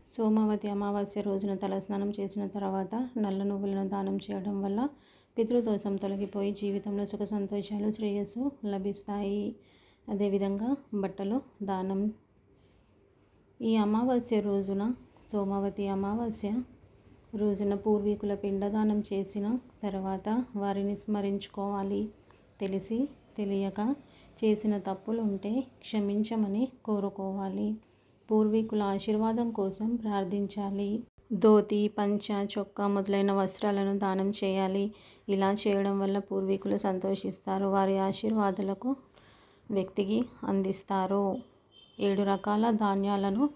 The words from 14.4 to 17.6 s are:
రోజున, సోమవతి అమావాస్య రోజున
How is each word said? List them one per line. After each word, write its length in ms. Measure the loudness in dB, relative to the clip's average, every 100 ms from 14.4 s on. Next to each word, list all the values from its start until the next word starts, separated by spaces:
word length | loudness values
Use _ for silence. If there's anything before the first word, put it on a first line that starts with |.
రోజున, 420 | 2 0 0 -2 -2 -4 -8 -20 -6
సోమవతి 560 | -2 0 0 -2 -2 -2
అమావాస్య 600 | 0 -2 -2 -4 -4 -2 -2 -4 -12 -20 -20 -20 -20 -10
రోజున 400 | -2 0 2